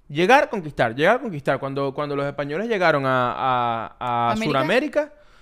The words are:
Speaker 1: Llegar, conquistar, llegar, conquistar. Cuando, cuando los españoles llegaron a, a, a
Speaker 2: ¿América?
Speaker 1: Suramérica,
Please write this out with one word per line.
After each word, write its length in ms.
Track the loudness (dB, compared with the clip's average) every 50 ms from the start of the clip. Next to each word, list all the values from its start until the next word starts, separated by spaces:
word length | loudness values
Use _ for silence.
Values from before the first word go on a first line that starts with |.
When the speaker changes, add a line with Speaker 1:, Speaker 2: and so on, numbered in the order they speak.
| _ -8
Speaker 1:
Llegar, 400 | -2 0 4 6 6 6 4 2
conquistar, 460 | -2 -6 -8 -6 -2 0 0 0 2
llegar, 260 | 2 2 2 2 2
conquistar. 380 | 0 -6 -8 -4 -2 -2 -2 -2
Cuando, 340 | -4 -6 -4 -4 -4 -4 -4
cuando 220 | -4 -6 -4 -4
los 100 | -4 -4
españoles 440 | -4 -4 -6 -6 -6 -6 -6 -4 -4
llegaron 360 | -2 2 2 2 2 2 2
a, 280 | 2 2 2 2 0 0
a, 600 | -2 0 0 2 2 0 0 -2 -4 -6 -8 -10 -8
a 320 | -4 -2 0 0 0 0 0
Speaker 2:
¿América? 140 | 0 -2
Speaker 1:
Suramérica, 680 | 0 0 0 0 2 2 0 0 0 -2 -4 -4 -4 -8 -20 -20 -20 -20 -20